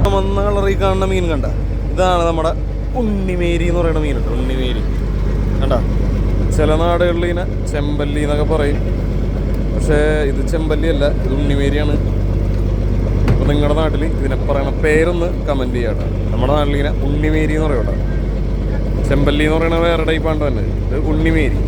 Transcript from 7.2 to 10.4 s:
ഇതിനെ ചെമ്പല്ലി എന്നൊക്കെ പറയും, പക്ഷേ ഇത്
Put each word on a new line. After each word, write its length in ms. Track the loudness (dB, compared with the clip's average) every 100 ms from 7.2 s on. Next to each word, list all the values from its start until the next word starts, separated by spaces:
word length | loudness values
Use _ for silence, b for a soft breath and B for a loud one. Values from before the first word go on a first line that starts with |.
| -2
ഇതിനെ 160 | -2 -2 -4 -2
ചെമ്പല്ലി 480 | -2 -2 -2 -2 -2 0
എന്നൊക്കെ 220 | 0 0
പറയും, 260 | 0 0 0 0 -2 -2 -2 -2 -2 -2 -2 -2
പക്ഷേ 260 | 0 2 2 2 2 0
ഇത് 100 | 0